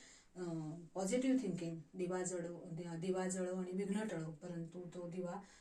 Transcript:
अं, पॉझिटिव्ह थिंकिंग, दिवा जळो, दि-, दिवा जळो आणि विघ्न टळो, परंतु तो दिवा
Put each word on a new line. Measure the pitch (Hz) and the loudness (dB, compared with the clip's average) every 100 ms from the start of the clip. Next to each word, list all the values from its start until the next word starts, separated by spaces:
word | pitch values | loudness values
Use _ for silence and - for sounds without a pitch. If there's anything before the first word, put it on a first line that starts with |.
| - - - 180 | -12 -20 -16 -6
अं, | 175 165 156 170 - | -2 -2 -2 -6 -6
पॉझिटिव्ह | 185 190 254 262 262 | -2 4 4 6 6
थिंकिंग, | 196 170 165 165 - | 4 0 -2 -4 -6
दिवा | 185 180 185 | -2 0 2
जळो, | 180 180 170 170 180 | 2 0 -2 -6 -6
दि-, | 165 170 165 | -6 -4 -2
दिवा | 190 185 185 | 2 2 2
जळो | 185 180 185 | 2 0 0
आणि | 180 | 0
विघ्न | 185 202 208 220 | 0 2 2 2
टळो, | 165 160 | 0 -2
परंतु | - 180 170 165 180 175 | -6 -6 -4 -4 -6 -8
तो | 180 175 | -6 -4
दिवा | 180 175 196 - - | -2 -2 -4 -8 -16